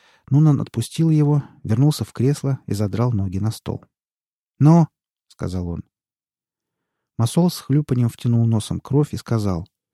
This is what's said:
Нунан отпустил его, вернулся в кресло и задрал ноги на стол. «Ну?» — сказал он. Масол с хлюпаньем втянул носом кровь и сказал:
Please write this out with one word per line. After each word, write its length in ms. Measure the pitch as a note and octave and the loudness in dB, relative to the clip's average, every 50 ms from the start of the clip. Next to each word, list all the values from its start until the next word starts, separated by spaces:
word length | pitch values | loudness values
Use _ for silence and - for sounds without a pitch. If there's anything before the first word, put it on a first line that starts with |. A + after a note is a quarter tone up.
| _ _ _ _ _ - | _ _ _ _ _ 0
Нунан 280 | C3 D3 D#3 D#3 C#3 - | 2 4 4 4 2 2
отпустил 520 | - - - A#2 A#2 - - - E3 E3 | -2 -6 -6 -8 -8 -6 -4 -2 0 2
его, 320 | D#3 D3+ D3 C#3+ D3 C#3+ - - - _ - | 2 2 2 2 2 0 -2 -6 -14 _ -6
вернулся 400 | G2 G#2+ A#2+ C#3+ D3+ C#3+ - A2 | -2 0 2 2 2 2 0 -6
в 100 | - - | -8 -4
кресло 440 | - A#2 C#3 D3 - - C#3 C3 - - | -2 -2 0 -2 -2 -4 -4 -4 -6 -6
и 80 | - G#2 | -6 -4
задрал 380 | G2+ G#2+ F#2+ G2+ G#2+ B2 B2 | -4 -2 -2 -2 -2 -2 0
ноги 260 | A#2 G2 G2 F#2 F2+ | 0 -2 -2 -4 -4
на 140 | F#2+ G#2 A2 | -4 -4 -4
стол. 340 | - - - - - - - _ _ _ _ _ _ _ _ _ _ _ _ _ _ | -6 -6 -10 -10 -10 -10 -12 _ _ _ _ _ _ _ _ _ _ _ _ _ _
«Ну?» — 300 | _ C3+ D3+ E3 E3+ D#3 - _ _ _ _ _ _ _ | _ 6 6 6 6 4 2 _ _ _ _ _ _ _
сказал 400 | _ _ _ - F2+ F2+ F#2 F2 | _ _ _ -10 -8 -6 -6 -6
он. 160 | F2 E2+ F2 - _ _ _ _ _ _ _ _ _ _ _ _ _ _ _ _ _ _ _ _ _ _ _ _ _ _ | -6 -8 -10 -12 _ _ _ _ _ _ _ _ _ _ _ _ _ _ _ _ _ _ _ _ _ _ _ _ _ _
Масол 360 | - A#2 - - E3+ F3 F3 | -4 -4 0 2 0 0 0
с 80 | - - | -2 -4
хлюпаньем 500 | - - C3+ D3+ D3 - C#3+ B2 A#2+ A2+ | -4 -2 0 0 0 0 -2 0 0 -2
втянул 380 | - - - A#2+ A#2 A#2 A#2 | -4 -4 -2 0 0 2 2
носом 320 | A2+ A2+ G#2+ - - - - | 2 0 0 -2 -4 -8 -10
кровь 340 | - - B2+ D3 D3 - - | -6 -2 0 0 0 -2 -4
и 40 | |
сказал: 500 | - - - A#2 A2 G#2 G2 F2+ D#2+ - - _ _ _ _ | -10 -6 -4 -4 -2 -2 -2 -4 -4 -6 -12 _ _ _ _